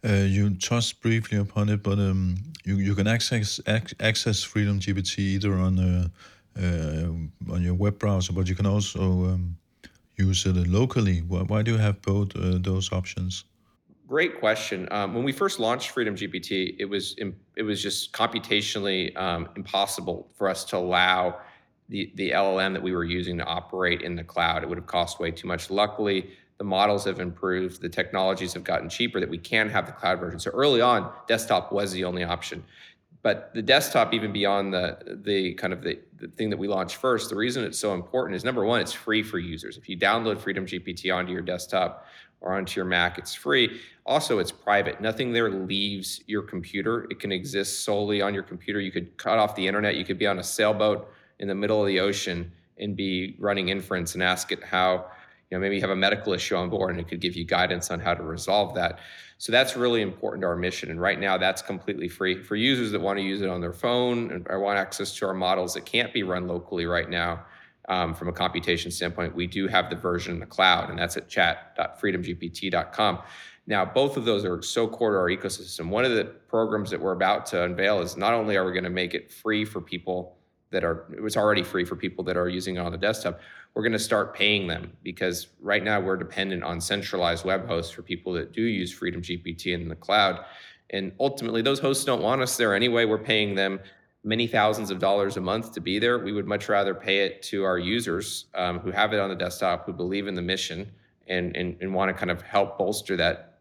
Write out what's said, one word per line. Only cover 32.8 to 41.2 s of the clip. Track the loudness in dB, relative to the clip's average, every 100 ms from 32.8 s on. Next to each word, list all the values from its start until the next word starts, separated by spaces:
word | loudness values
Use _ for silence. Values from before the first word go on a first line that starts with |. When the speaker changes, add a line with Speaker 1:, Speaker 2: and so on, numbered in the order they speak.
| -20 _ _ -2
Speaker 2:
But | 0 0 -2
the | -6
desktop, | 4 4 6 4 4
even | 2 0
beyond | 0 2 2 2
the, | 0 -2 -4 -12 -10
the | -2 0 0
kind | -2 -4
of | -4
the, | -4 -6 -10 -18
the | -18
thing | -4 -2
that | -2
we | -2
launched | -2 -2 -2
first, | 0 0 0
the |
reason | -2 -2 -2
it's | -4 -2
so | -2
important | -2 -2 -2 -2 -2
is, |
number | -2 0
one, | 2 2
it's | 0
free | -6 0 0
for | 0 -4
users. | -6 -8 -12 -16
If | -12
you | 0
download | 2 2 0 -2
Freedom | -2 -4
G | -4 -8
P | -8
T | -6 -2
onto | -2